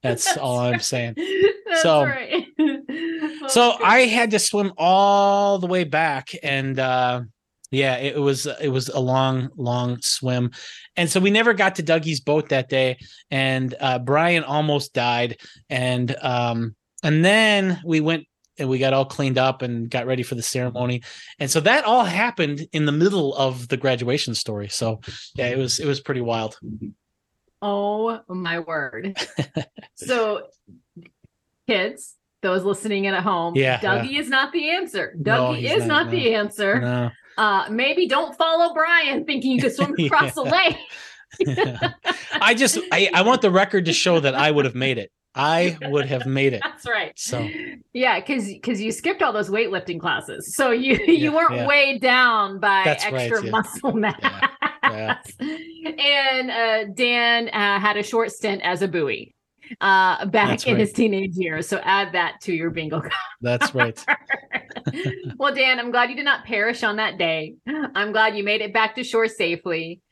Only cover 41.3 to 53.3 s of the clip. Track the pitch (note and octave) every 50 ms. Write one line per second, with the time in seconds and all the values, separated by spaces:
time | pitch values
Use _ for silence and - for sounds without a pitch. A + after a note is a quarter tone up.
41.3 | - - G4 D3+ C3 A#2+ G#4 C3+ B2 - - - - - _ E4+ F4+ - - -
42.3 | - D#4 G3 G#3+ A#3+ A3+ C4+ B3+ - - - - - E3+ G3 F3+ E3 E3+ F#3 A3
43.3 | B3+ B3 - G3+ F3+ F#3 G3 F#3+ - G3 F3+ D#3+ F3 - - F#3 F3 E3 C#3+ C#3
44.3 | C3 C3 C#3+ D#3 D3+ D3 C#3 C3+ A#2 B2 C3 C3+ C3 A2+ G2+ - _ _ _ _
45.3 | _ C3 C#3 D3+ D#3+ E3 F3 F3+ E3 D#3 D3 C#3+ C#3 D3 C#3 C3+ C3+ B2+ B2 C3
46.3 | C3+ C3+ C3+ C3+ B2+ G#2+ - D#4 - - - - A#3 G#3+ F3+ - - - - -
47.3 | - - A#2 - D#4 - - - - B3 - _ _ B3 B3+ B3+ B3+ A3+ G#3+ -
48.3 | C#4+ C4 G#3 G3+ F#3+ - - - B3 F#3+ G#3 A3 A3+ - - E4 F#4 - F#4 C4+
49.3 | A3 G#3+ G#3 - F#3+ G#3+ A#3 G3 G3 F3+ F3+ - F3 E3 - E3+ C#3 - - -
50.3 | - - - - - - C#4 B3+ A#3 A#3+ B3+ C4+ C4 - - E4+ E4+ D4+ D4 D#4
51.3 | D4 D#4+ E4 D#4+ - B2 - C#4 C#4+ C#4+ C#4 C#4 C#4 A#3 - B3+ B3 B3+ B3+ B3
52.3 | A3+ A3 G3+ G3 G3 G3 F#3+ G#3 G3 F#3+ F#3+ E3+ D3 - - - C3 C3 B2 A#2